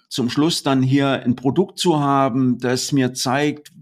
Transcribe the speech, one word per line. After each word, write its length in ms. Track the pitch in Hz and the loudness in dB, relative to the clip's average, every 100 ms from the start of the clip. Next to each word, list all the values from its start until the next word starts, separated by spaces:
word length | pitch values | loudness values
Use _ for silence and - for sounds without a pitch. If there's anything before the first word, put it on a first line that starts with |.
| _ | _
zum 200 | - 120 | -6 -2
Schluss 340 | 131 160 - | 0 0 0
dann 200 | 143 135 | 0 0
hier 300 | 131 139 139 | 2 2 2
ein 220 | 127 120 | 0 0
Produkt 440 | 123 131 - 196 - | 0 0 0 -2 -2
zu 220 | 180 156 | 0 2
haben, 580 | 143 139 135 131 127 120 | 2 2 2 2 0 0
das 340 | 123 123 - | -2 -2 0
mir 220 | 139 127 | 0 0
zeigt, 580 | 127 135 135 147 147 - - | -2 -4 0 -2 -4 -10 -20